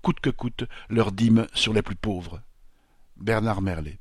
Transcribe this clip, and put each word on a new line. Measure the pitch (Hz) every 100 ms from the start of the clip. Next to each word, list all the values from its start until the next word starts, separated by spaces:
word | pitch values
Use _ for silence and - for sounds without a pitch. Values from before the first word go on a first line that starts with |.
coûte | - 165
que | 143
coûte, | - 123 - - - -
leurs | 113 104
dîmes | 95 113 113 113
sur | - -
les | 110
plus | -
pauvres. | 98 110 92 85 - - - - _ _ _ - -
Bernard | 101 110 110 101
Merlet. | 98 82 76 -